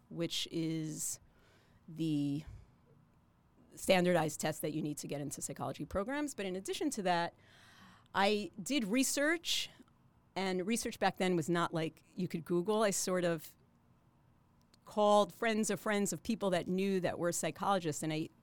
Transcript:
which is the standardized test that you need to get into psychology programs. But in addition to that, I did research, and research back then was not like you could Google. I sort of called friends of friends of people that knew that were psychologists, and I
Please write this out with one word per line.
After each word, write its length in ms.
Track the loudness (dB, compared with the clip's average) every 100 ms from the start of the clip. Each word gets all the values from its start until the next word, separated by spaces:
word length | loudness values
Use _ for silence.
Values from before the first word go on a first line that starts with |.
| -12
which 380 | -6 -4 -4 -4
is 680 | -2 -2 -2 -4 -6 -6 -8 -12 -20 -20 -20 -20 -20 -14
the 560 | -4 0 0 0 -2 -6 -14 -20 _ _ -20 _ _ _ _ _ _ -20 -4
standardized 640 | 2 4 6 4 2 -2
test 220 | -4 -4
that 120 | -4
you 100 | -4
need 140 | -4 -6
to 80 | -6
get 120 | -6
into 220 | -8 -8
psychology 440 | -10 -6 -8 -6 -6
programs. 500 | -4 -4 -4 -6 -6
But 100 | -6
in 100 | -6
addition 360 | -6 -4 -4
to 100 | -2
that, 300 | 0 2 0 -6 -20 -20 -20 -20 -20 -20 -4
I 380 | 2 4 4 -2 -8
did 240 | -2 0 2
research, 840 | 2 2 2 2 2 0 -2 -2 -10 -20 _ _ _ _ -4
and 300 | -2 0 0
research 320 | 0 -2 0
back 180 | 0 2
then 180 | 2 2
was 120 | 2
not 240 | 2 2 0
like 260 | -4 -6 -12 -6
you 120 | -4
could 160 | -4
Google. 380 | -2 0 2 2
I 80 | 2
sort 340 | 2 0 2
of 280 | 2 0 -6 -18 _ _ _ _ _ _ _ _ _ _ _ _
called 480 | -6 4 6 8 6
friends 380 | 2 0 2 0
of 100 | 0
friends 320 | 0 2 2
of 120 | -2
people 260 | -4 -2 0
that 180 | 0 0
knew 320 | 0 2 2
that 180 | 0 0
were 120 | -2
psychologists, 720 | -2 -4 -2 0 0 0 -4
and 100 | -2
I 180 | -2 -4 _